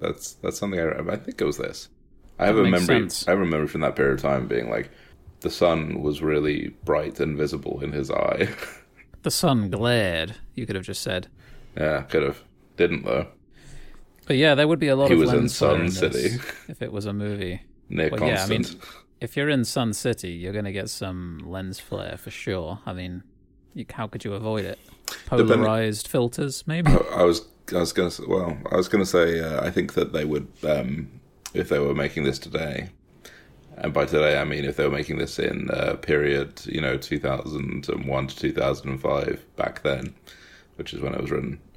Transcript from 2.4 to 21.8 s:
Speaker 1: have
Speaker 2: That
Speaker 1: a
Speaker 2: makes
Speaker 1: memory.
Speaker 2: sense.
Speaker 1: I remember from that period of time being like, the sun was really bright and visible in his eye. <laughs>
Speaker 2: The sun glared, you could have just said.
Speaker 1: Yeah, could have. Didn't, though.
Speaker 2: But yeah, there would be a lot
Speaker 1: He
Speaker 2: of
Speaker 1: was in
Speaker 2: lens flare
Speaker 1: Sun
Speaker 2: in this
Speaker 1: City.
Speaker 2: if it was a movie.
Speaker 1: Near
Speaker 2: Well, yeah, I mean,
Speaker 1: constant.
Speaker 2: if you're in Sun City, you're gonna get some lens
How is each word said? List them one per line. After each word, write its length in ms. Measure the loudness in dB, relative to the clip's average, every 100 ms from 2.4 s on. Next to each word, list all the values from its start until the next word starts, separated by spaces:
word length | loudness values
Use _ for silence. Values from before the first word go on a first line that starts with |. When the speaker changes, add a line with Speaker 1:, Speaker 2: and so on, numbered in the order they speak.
| 4
Speaker 1:
have 100 | 6
Speaker 2:
That 60 | 6
Speaker 1:
a 40 |
Speaker 2:
makes 160 | 6 6
Speaker 1:
memory. 160 | 4 2
Speaker 2:
sense. 200 | -2 2
Speaker 1:
I 40 |
remember 340 | 2 2 2 0
from 120 | 0
that 140 | 0 2
period 180 | 2
of 80 | 2
time 240 | 2 0 0
being 200 | -2 0
like, 220 | -4 -6 -12 -20 -20 -20 -8
the 100 | -6
sun 520 | 2 2 4 0 -2
was 180 | -2 0
really 480 | 0 2 2 0 -4 -4
bright 360 | 0 0 0 -2
and 160 | -2 0
visible 440 | -2 -2 -6 -6
in 100 | -4
his 180 | -4 -2
eye. 380 | 0 0 0 -2
<laughs> 60 | -4 -14 -16 _ -20 -20 -8
Speaker 2:
The 80 | -4
sun 400 | 2 4 4 2
glared, 640 | 0 2 2 2 0 -4 -8 -12
you 120 | -8 -6
could 100 | -6
have 80 |
just 160 | -6 -8
said. 280 | -6 -6 -8 -16 -20 -20 -12 -2
Speaker 1:
Yeah, 240 | 0 0
could 200 | 0 0
have. 200 | 0 -2 -12 _ _ 2
Didn't, 300 | 2 2 -2
though. 220 | -2 -2 -10 _ -20 -18 -16 -16 -18 -20 _ 0
Speaker 2:
But 100 | 4
yeah, 180 | 6
there 140 | 6 4
would 100 | 4
be 100 | 4
a 80 | 4
lot 100 | 6
Speaker 1:
He 60 |
Speaker 2:
of 60 | 6
Speaker 1:
was 100 | 6
in 40 | 4
Speaker 2:
lens 180 | 2 2
flare 120 | 2
Speaker 1:
Sun 100 | 4
Speaker 2:
in 60 | 2
this 100 | 0
Speaker 1:
City. 440 | 0 0 -2 -2 -8 -14 -14
Speaker 2:
if 140 | -10
it 100 | -8
was 140 | -6 -6
a 80 |
movie. 480 | -4 -4 -4 -6 -8 -12 -20 -8
Speaker 1:
Near 220 | -2 0
Speaker 2:
Well, 100 | 0 0
yeah, 160 | 0
I 40 | 0
mean, 160 | 0
Speaker 1:
constant. 200 | -2 -8 -18 -20 _ _
Speaker 2:
if 120 | -8
you're 140 | -2 0
in 160 | 2
Sun 300 | 0 0 -2
City, 380 | -2 -2 -2 -6
you're 200 | -8 -6
gonna 200 | -6 -4
get 180 | -6 -8
some 480 | -8 -8 -8 -8 -10 -10
lens 340 | -8 -8 -10